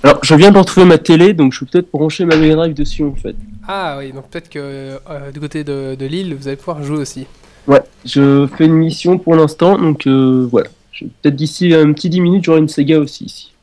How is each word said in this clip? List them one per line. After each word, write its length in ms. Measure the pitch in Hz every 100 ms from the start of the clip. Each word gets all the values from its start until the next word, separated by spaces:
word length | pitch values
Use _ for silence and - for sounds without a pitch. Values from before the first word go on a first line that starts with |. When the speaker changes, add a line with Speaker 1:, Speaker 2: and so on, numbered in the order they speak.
Speaker 1:
Alors, 180 | 143 139
je 100 | - 156
viens 140 | 196
de 60 | 196
retrouver 280 | 185 - 180
ma 120 | 160
télé, 360 | - 165 185
donc 200 | 175 135
je 60 | -
peux 60 | 131
peut-être 240 | 175 175
brancher 340 | 143 156 - 175
ma 120 | 160
Mega 180 | 156 156
Drive 180 | 165
dessus, 300 | 143 143 -
en 100 | 147 135
fait. 200 | - - - - -
Speaker 2:
Ah 300 | 196 175 139
oui, 120 | 139
donc 160 | 135 135
peut-être 200 | 175 165
que, 500 | - 139 135 135 135 -
euh, 220 | 147 139
du 80 | 139
côté 240 | 147 151
de, 320 | 143 139 135 135
de 60 | 135
Lille, 280 | 170 190 139
vous 120 | 139
allez 100 | 139
pouvoir 240 | - 151
jouer 140 | 143 151
aussi. 300 | 135 131 131 - _ _ -
Speaker 1:
Ouais, 160 | 139 - _ -
je 420 | 143 139 139 139 -
fais 80 | 160
une 80 |
mission 460 | 160 165 160 175 185
pour 160 | 175 165
l'instant, 420 | 151 156 175 196
donc, 300 | 165 147 135
euh, 400 | 135 131 131 123
voilà. 200 | 117 - _ _
Je, 140 | - -
peut-être 300 | _ 151 139
d'ici 380 | 151 - 180
un 180 | 160 151
petit 160 | 151 175
dix 120 | 180
minutes, 240 | 175 190 170
j'aurai 140 | 160
une 100 | 156
Sega 280 | - 143 160
aussi 280 | 147 - -
ici. 260 | - - _